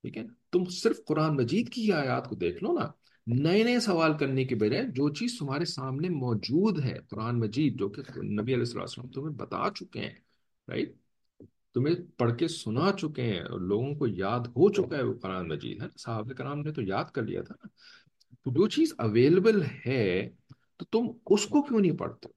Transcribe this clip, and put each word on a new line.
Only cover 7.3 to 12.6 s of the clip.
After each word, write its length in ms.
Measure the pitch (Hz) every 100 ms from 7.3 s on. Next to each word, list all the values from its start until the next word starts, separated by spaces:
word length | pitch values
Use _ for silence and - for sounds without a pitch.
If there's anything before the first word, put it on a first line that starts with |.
| 120
मजीद, 400 | 110 117 151 -
जो 140 | 98
कि 120 | 101 127 -
नबी 360 | 98 104 113
अलैहिस्सलाम 540 | 123 120 - 90 - 123
तुम्हें 300 | 135 156 131
बता 320 | - 90 185
चुके 300 | 202 - 113
हैं, 260 | - - _ _ _ _ -
राइट? 260 | - 285 - _ _ _ _ - _ _
तुम्हें 360 | 123 139 175 -
पढ़ 220 | - 117
के 160 | 117 165
सुना 440 | -